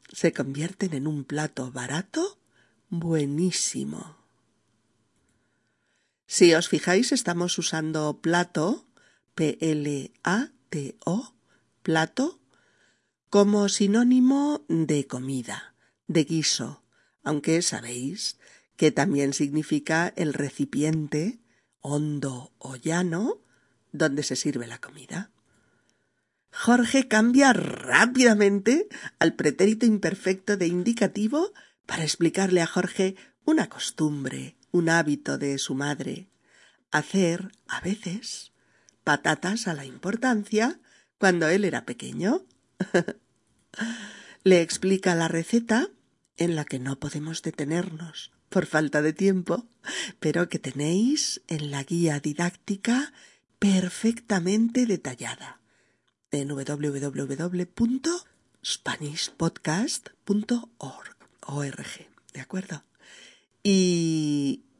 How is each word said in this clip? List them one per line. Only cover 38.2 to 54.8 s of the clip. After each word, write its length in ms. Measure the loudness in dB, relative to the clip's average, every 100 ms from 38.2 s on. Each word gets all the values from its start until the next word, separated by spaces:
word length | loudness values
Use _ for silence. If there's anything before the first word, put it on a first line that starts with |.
| -10 -14 -16 _ _ _ _ _
patatas 640 | 0 2 2 0 -2 -4 -4
a 60 |
la 120 | -6 -10
importancia 920 | -10 -6 -2 0 0 0 0 0 -2 _ _ _ _
cuando 320 | 2 4 4
él 160 | 2 0
era 200 | -4 -8
pequeño. 600 | -10 -10 -4 0 0 -4 _ _ -8
<laughs> 1600 | 0 0 0 -6 _ _ _ _ _ -10 -10 -10 -14 -18 -20 0 6
Le 160 | 6
explica 520 | 4 0 0 2 2
la 140 | 0 0
receta, 600 | -2 0 0 2 0 0 -6 _ _ _ -2
en 180 | 0 0
la 80 |
que 160 | -4 -6
no 200 | -6 -6
podemos 420 | -8 -8 -8 -8
detenernos 920 | -8 -6 -4 -4 -4 -10 -14 -16 -18 _ _
por 180 | -2 0
falta 360 | 0 2 2
de 100 | 0
tiempo, 560 | 2 2 2 -2 -4 -6 _ -12 -10 -10 -4
pero 260 | -2 0 -2
que 120 | -4
tenéis 800 | -6 -4 0 2 2 0 -2 -8 -8
en 220 | -6 -6
la 140 | -6
guía 380 | -4 0 2 0
didáctica 880 | -4 -2 -4 -4 -6 -4 0 0 -2 -10 -20 _ _ _
perfectamente 1300 | 2 4 2 0 -2 0 -2 0 2 2 2 2